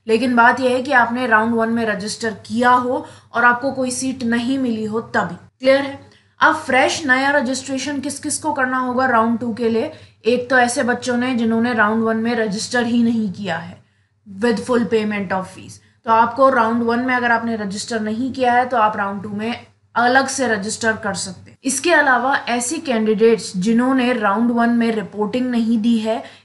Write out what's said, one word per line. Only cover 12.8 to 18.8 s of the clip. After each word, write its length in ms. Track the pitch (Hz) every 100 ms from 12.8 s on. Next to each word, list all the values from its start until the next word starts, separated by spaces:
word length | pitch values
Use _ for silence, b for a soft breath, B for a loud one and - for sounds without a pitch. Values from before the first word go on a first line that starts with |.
| 240
ही 160 | 240
नहीं 300 | 233 226 214
किया 240 | 175 196 165
है 260 | 175 - _ _ _ _ 208
with 320 | 190 240 214
full 280 | - 240 233
payment 420 | 220 214 202 190
of 160 | 190 175
fees, 240 | - - - b b
तो 60 | 240
आपको 400 | 226 240 254 269
round 320 | 247 220 233
वन 160 | 233 240
में 160 | 254
अगर 180 | 247 240
आपने 240 | 226 233 226
register 440 | 202 202 - 226
नहीं 320 | 214 220 262
किया 200 | 262 247
है 140 | 240 247
तो 100 |
आप 200 | 247